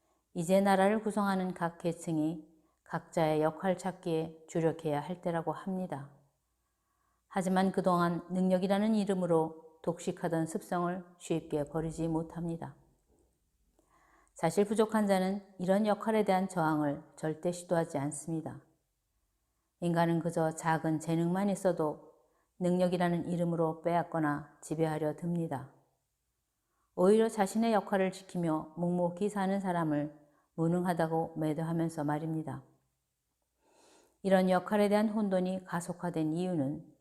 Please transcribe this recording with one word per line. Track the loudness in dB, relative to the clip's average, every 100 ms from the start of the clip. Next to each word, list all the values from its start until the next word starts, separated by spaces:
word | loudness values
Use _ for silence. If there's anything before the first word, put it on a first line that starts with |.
| _ _ _
이제 | -6 2 4
나라를 | 6 6 6 4
구성하는 | 0 0 0 0 -2
각 | -2 -4 -2
계층이 | -4 -4 -2 0 0 -4 -10 _ _ _ -8
각자의 | -8 -4 0 2 4
역할 | 2 0 -2 -2
찾기에 | -4 -6 -4 -2 -4 -8 -6
주력해야 | 0 0 0 -2 -4
할 | -4 -6
때라고 | -4 -2 -4
합니다. | -6 -6 -6 -6 -8 -10 -18 _ _ _ _ _ _ _ _ _ _ _
하지만 | -4 0 2 2
그동안 | 2 2 4 2 0 -4
능력이라는 | 0 2 2 2 2 2
이름으로 | 2 2 0 2 2 2 -4 -18 -8
독식하던 | -6 -4 -6 -6 -2 -2 -2
습성을 | -4 -4 -2 -2 -4 -10 -14
쉽게 | -4 -4 -2 -4
버리지 | -4 -4 -6 -4 -2
못합니다. | -2 -4 -6 -6 -6 -10 -14 _ _ _ _ _ _ _ _ _ _ _ _ _ _ _
사실 | -4 0 2 2
부족한 | 2 2 2 2
자는 | 2 2 -2 -8 -6
이런 | 0 2 2
역할에 | 0 2 2 2
대한 | 2 0
저항을 | 0 0 2 0 -2 -8 -8
절대 | -6 -4 -4
시도하지 | -4 -2 0 0 -2
않습니다. | -4 -6 -6 -6 -6 -12 -16 _ _ _ _ _ _ _ _ _ _ _
인간은 | 0 2 2 2
그저 | 0 0 0
작은 | 0 0 0 0 -2
재능만 | 0 0 0 0 0
있어도 | 0 0 0 -2 -4 -12 -20 _ _ _ -4
능력이라는 | 0 2 2 2 0 0 -2
이름으로 | -2 0 2 0 0
빼앗거나 | -2 -2 0 -2 -2 -2 -8 -18
지배하려 | -8 -2 -2 0 -4 -4
듭니다. | -4 -4 -4 -6 -10 -18 _ _ _ _ _ _ _ _ _ _ _ 2
오히려 | 6 6 4
자신의 | 2 0 2 2
역할을 | 2 2 0 0
지키며 | -2 -8 -2 0 0 -4 -4
묵묵히 | -2 0 0 0 -2
사는 | 0 0 0
사람을 | 0 0 0 0 -2 -8 -20 _ _ -2
무능하다고 | 0 2 0 0 0 0 -2 -2
매도하면서 | -2 -2 -2 -2 -2 -2
말입니다. | -2 -2 -2 -4 -6 -10 -14 _ _ _ _ _ _ _ _ _ _ _ _ -20 _ _
이런 | 2 4 6
역할에 | 4 2 2 4
대한 | 4 2
혼돈이 | 0 0 0 0 -4
가속화된 | -4 -6 -6 -6 -4 -2 -2
이유는 | 0 0 0 -2 -4 -10 -20